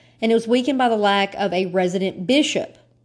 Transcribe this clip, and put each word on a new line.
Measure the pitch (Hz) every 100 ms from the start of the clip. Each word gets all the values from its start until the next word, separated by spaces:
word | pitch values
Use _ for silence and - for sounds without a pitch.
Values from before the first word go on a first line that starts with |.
| _ _
And | 226
it |
was | 226 226
weakened | 247 254 262
by | 247
the | 220
lack | 202 196 196
of | - 196
a | 180 190
resident | 185 180 185 190 - 170
bishop, | 277 294 180 - - _ _